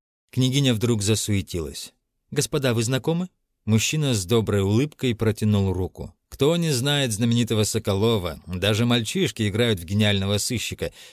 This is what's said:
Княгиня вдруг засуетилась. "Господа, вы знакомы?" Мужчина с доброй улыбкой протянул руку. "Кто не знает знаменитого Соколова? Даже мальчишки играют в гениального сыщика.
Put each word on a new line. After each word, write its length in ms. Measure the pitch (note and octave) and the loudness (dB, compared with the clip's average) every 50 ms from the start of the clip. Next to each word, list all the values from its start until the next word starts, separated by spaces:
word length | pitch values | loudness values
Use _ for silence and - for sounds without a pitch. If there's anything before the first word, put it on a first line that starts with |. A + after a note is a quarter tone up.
| _ _ _ _ _ _ | _ _ _ _ _ _
Княгиня 420 | - B2+ B2+ B2+ B2+ C#3+ C#3 B2+ | -2 0 0 2 2 2 2 2
вдруг 300 | A#2 G#2 B2 A#2+ A#2 G#2 | 2 2 2 0 0 0
засуетилась. 880 | G2 A2 A2 - - - G#2 G2 D#2+ - - F2 D#2 C#2 - - - - _ _ _ _ _ _ _ - | 0 0 0 0 0 -2 -2 -2 -2 -4 -6 -6 -6 -6 -10 -12 -16 -16 _ _ _ _ _ _ _ -8
"Господа, 420 | - C#3+ C3 - - D3 C3 B2+ | -4 -4 -4 -2 -4 -2 0 0
вы 120 | A2+ A#2 A2+ | 0 0 0
знакомы?" 440 | A#2 C3+ A#2+ - D#3+ E3 F3 F3+ - _ _ _ _ _ _ - | 0 -2 -2 0 -2 -2 -2 -4 -6 _ _ _ _ _ _ -2
Мужчина 480 | G#2+ A2 A2 - - D#3 D#3 D3 C3+ A#2+ | 2 2 2 2 0 -2 0 0 0 0
с 100 | G2+ F2+ | -2 0
доброй 380 | E2+ A#2+ A2+ G2+ - G2+ G2+ | 2 0 2 2 2 0 0
улыбкой 520 | G2 G2 G#2+ A#2 D3 D3+ - - C3 B2+ A2 | 2 2 2 2 0 0 -4 -4 -2 -2 -2
протянул 580 | - G#2+ G#2+ G#2 - A2 G#2+ G#2 G2+ G2 F#2+ | 0 0 -2 0 0 2 2 2 4 2 2
руку. 420 | F2+ F#2 F#2 E2+ - - C#2 C#2+ - _ _ - | 0 -2 -4 -6 -6 -12 -14 -14 -14 _ _ -14
"Кто 280 | - - C3+ D3+ E3+ | -4 0 2 2 2
не 140 | E3+ E3 D#3+ | 2 0 0
знает 420 | C#3 A#2 C3 C#3+ D3 C#3+ C3+ B2 | 0 0 0 0 0 0 0 -2
знаменитого 520 | G#2 F#2+ A#2+ A#2 A#2 A#2+ A#2+ - A#2 G#2+ G#2+ | 0 0 0 2 2 2 2 2 2 0 0
Соколова? 800 | - - G#2+ - G#2+ G2 G2 G#2+ A#2 A#2 G2 F2 E2+ D2+ - - | 0 -2 -2 -2 0 0 2 2 2 2 0 -2 -4 -8 -8 -10
Даже 400 | E2 F2+ F2+ F#2+ G#2 A2 G#2+ A#2+ | -10 -6 -2 0 0 2 2 2
мальчишки 600 | B2 A#2+ A#2+ A2 - - G3 F3+ B2 - - G#2+ G#2 | 2 2 0 0 -2 -2 -2 -2 -2 0 -2 -2 -2
играют 300 | F#2 G#2+ A#2+ A#2+ G#2+ E2+ | 0 0 2 2 0 -2
в 60 | E2+ | -2
гениального 540 | D#2+ G2+ G#2+ G#2+ G#2 G2+ F#2+ G2 G2 G#2 G2+ | -2 0 2 2 2 2 0 0 0 -2 -2
сыщика. 520 | - - B2+ G#2+ - - - - F2 D#2 - - - - | -2 -4 -4 -4 -6 -6 -6 -6 -8 -8 -8 -12 -20 -20